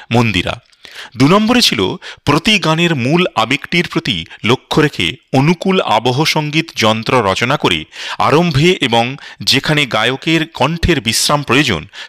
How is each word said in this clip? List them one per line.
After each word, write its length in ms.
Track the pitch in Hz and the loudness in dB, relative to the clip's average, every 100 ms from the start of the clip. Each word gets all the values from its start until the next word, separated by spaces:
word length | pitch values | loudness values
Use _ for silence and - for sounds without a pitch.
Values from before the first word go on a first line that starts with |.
| - | -2
মন্দিরা। 500 | 117 117 90 87 - _ _ - - - 113 | 0 2 0 -4 -6 _ _ -20 -20 -10 0
দু 100 | 135 | 4
নম্বরে 340 | 202 220 247 | 4 4 2
ছিল 340 | 214 147 95 160 - - | 2 0 -2 -4 -14 -8
প্রতি 360 | - 147 - 214 | -2 0 2 0
গানের 360 | 160 156 170 151 | 0 0 0 0
মূল 320 | 120 175 185 - | 0 2 0 0
আবেগটির 520 | 113 139 - 175 165 | -2 -2 -2 -2 -2
প্রতি 380 | 165 - 92 - - | -2 -2 -4 -6 -4
লক্ষ্য 380 | 104 131 - - | 0 0 0 0
রেখে 340 | 151 - 85 - _ | 0 0 -4 -4 _
অনুকূল 480 | 135 147 180 190 185 | 0 2 2 0 0
আবহ 440 | - 113 117 127 156 | 0 0 0 0 0
সঙ্গীত 460 | 160 151 151 165 - | -2 -2 -2 -4 0
যন্ত্র 460 | 110 110 110 131 | 0 0 0 0
রচনা 360 | 101 95 120 147 | 2 0 0 0
করে 260 | 131 82 78 - - - | 0 -2 -6 -14 -10 -2
আরম্ভে 580 | 101 143 175 139 170 185 | 2 2 2 2 2 2
এবং 360 | 131 117 117 143 - - | 2 0 0 -4 -14 -8
যেখানে 440 | 101 131 - 151 135 | -2 -2 0 0 0
গায়কের 600 | 110 113 131 - 160 156 | 0 0 -2 0 -2 -2
কণ্ঠের 540 | - 131 165 - 151 | -2 -2 0 0 0
বিশ্রাম 420 | - 104 - 147 | 0 -2 0 -2
প্রয়োজন, 440 | 139 127 143 85 92 - | 0 0 2 -2 -6 -14